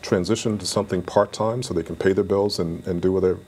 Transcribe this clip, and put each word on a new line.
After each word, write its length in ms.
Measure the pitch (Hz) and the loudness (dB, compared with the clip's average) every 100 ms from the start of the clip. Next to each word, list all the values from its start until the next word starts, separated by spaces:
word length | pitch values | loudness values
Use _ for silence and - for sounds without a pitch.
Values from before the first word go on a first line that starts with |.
transitioned 560 | - 104 87 110 120 104 | 0 0 2 0 0 -2
to 80 | 90 | -2
something 340 | - 101 92 | -2 -2 -2
part-time 600 | 87 - - - 110 120 | 2 2 2 0 -2 -2
so 100 | - | -4
they 80 | 85 | -4
can 140 | 82 85 | -4 0
pay 180 | 95 | 2
their 100 | 95 | 2
bills 360 | 95 101 101 101 | 2 2 2 0
and, 260 | 87 82 - | -4 -4 -4
and 160 | 87 | -2
do 100 | 92 | 2
whatever 280 | 95 92 87 | 2 2 0